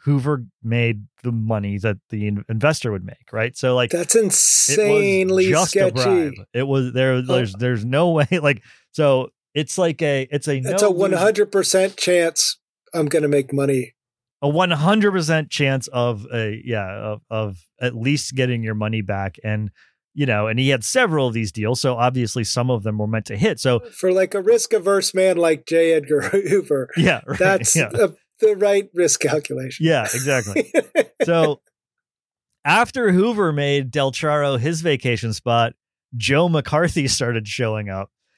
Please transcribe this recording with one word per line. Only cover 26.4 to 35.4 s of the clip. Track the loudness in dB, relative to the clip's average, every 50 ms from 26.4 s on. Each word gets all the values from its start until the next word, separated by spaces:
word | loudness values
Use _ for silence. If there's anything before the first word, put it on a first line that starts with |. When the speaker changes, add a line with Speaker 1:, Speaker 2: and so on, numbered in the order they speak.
| 0 2 0 0 0 0 -2 -2 -2 -2 0
Speaker 1:
Yeah, | 2 2 2 2 0 -4
right, | -8 -2 0
Speaker 2:
that's | 2 2 2 2 2 0 2
Speaker 1:
yeah. | 0 0 0
Speaker 2:
the, | 0 0 0 0 0 -6 _ _ _ 0
the | 2 2 2
right | 2 2 2 2 0 0 -2 -2
risk | 0 0 2 2 0
calculation. | 0 0 0 -2 -2 -4 -8 -8 -8 -8 -4 0 2
Speaker 1:
Yeah, | 2 2 2 0
exactly. | -2 -2 -2 0 0 0 0 0 -2 -2 -4 -4 0 0 -2
Speaker 2:
<laughs> | -2 0 0 -2 -2 -2 _ -4 -2
Speaker 1:
So | 0 2 2 2 2 0 -4 _ _ _ _ _ _ _ _ _ _ _ _ _ _ _ _ _ _ _ _ 0
after | 2 2 2 2 0 0 0 2 4
Hoover | 4 4 4 2 2 0 0 0
made | 0 0 0 0 0 0 -2 -2
Del | -2 -2 -2 0
Charro | -2 -2 -2 0 0 0 0 0 0 0
his | -2 -2 -4 -2
vacation | 0 0 0 0 0 -2 -2 -2 -2 -6
spot, | -6 -4